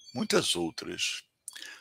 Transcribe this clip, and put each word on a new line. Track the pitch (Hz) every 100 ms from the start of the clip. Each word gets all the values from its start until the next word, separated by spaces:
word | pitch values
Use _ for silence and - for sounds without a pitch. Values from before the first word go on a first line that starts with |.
| -
muitas | 123 - - 113
outras. | 87 82 - 82 87 - - - _ - - - -